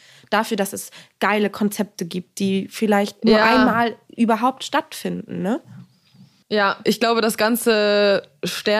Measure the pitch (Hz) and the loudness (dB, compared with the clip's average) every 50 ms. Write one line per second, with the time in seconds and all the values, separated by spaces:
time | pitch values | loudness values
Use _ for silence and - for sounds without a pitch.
0 | _ - - - - - - 202 226 - 233 202 196 196 - 190 - - - - | _ -20 -20 -20 -8 -4 -2 -2 -2 0 -2 -2 -2 -4 -6 -10 -12 -14 -18 -20
1 | - _ _ - - 190 208 214 208 196 202 - 214 202 202 - 208 185 _ - | -20 _ _ -4 -2 0 0 2 0 0 -2 -2 -2 -2 -2 -2 -6 -6 _ -10
2 | 185 165 170 180 175 _ - - 202 196 190 196 190 - - - 226 208 208 202 | -10 -8 -8 -10 -10 _ -8 -4 -2 -2 -2 -2 -4 -6 -6 -4 0 0 2 2
3 | 202 202 - - - 220 220 214 214 220 226 220 214 - 214 233 240 233 - - | 0 -2 -4 -2 2 4 4 6 6 4 4 4 4 4 2 2 0 -2 -2 -8
4 | _ _ - - 233 214 226 214 233 262 254 - - - - 277 - - - - | _ _ -4 0 2 2 2 2 0 -2 -2 -4 -6 -4 -4 -4 -4 -6 -8 -10
5 | - 190 175 180 - - - 175 175 185 240 339 - - - - - - _ _ | -8 -8 -6 -8 -10 -10 -8 -6 -4 -4 -4 -4 -6 -10 -20 -20 -20 -20 _ _
6 | _ _ _ - - - _ _ _ - 208 214 202 196 - - - - 214 - | _ _ _ -20 -20 -20 _ _ _ -4 -2 0 0 0 0 -2 -2 -2 -2 0
7 | 233 226 233 226 214 226 220 - 220 220 240 226 - 240 220 214 208 208 208 208 | 0 0 2 2 0 -2 0 0 0 0 0 0 0 0 2 2 2 2 2 4
8 | 208 202 196 185 - - _ _ - 180 - - - 214 208 | 4 4 2 0 -2 -6 _ _ -8 -8 -8 -4 -2 0 0